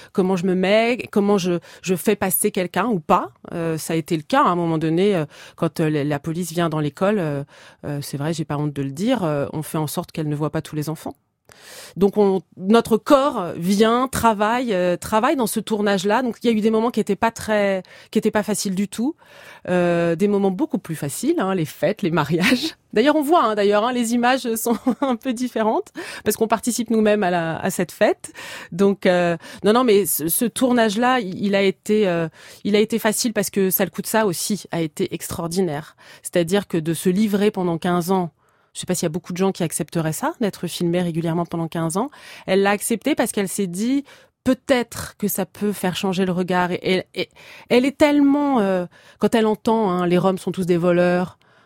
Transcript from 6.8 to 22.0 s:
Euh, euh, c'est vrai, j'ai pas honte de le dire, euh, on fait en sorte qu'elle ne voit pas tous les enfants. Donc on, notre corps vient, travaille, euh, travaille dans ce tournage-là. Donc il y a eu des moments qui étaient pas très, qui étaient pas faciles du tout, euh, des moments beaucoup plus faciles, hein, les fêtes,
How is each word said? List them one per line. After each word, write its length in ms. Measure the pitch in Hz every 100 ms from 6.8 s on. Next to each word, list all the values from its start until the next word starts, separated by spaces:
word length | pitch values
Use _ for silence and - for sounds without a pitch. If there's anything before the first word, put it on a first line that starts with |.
| 147 - 190 214
Euh, 260 | 156 143 143 - - -
euh, 160 | - 143
c'est 160 | 139 139
vrai, 160 | 147
j'ai 120 | 156 156
pas 120 | 147
honte 160 | 147
de 80 | 139
le 80 | 139
dire, 320 | 139 220 247
euh, 240 | 170 147 139
on 100 | 156
fait 180 | 151 165
en 80 | 151
sorte 240 | - 170
qu'elle 180 | - 151
ne 60 | 147
voit 160 | 151
pas 100 | 160
tous 140 | - 151
les 140 | 151
enfants. 260 | 156 - - _ _ _ - - - - -
Donc 220 | 196 214
on, 240 | 202 190 - -
notre 400 | 185 226 220 220
corps 560 | - 285 285 247 175 -
vient, 520 | 170 202 220 240 254
travaille, 680 | - 226 208 208 240 247
euh, 240 | 185 180 175
travaille 380 | - 220 247 294
dans 120 | 226
ce 120 | 226
tournage-là. 640 | 202 214 208 202 196 220
Donc 160 | 254 -
il 40 | 240
y 60 |
a 20 | 220
eu 40 |
des 100 | 220
moments 200 | 220 233
qui 80 | 226
étaient 160 | 202 196
pas 160 | 226
très, 520 | - - 214 202 190 - - -
qui 60 | 220
étaient 140 | 208
pas 120 | 214
faciles 320 | 208 202 202 185
du 120 | 202
tout, 280 | - 254 - - - - - -
euh, 460 | 180 175 170 170 165
des 120 | 202
moments 240 | 202 196
beaucoup 280 | 185 311 208
plus 160 | - 156
faciles, 440 | 143 - 254 349
hein, 140 | 190 190
les 100 | 151
fêtes, 360 | - 151 -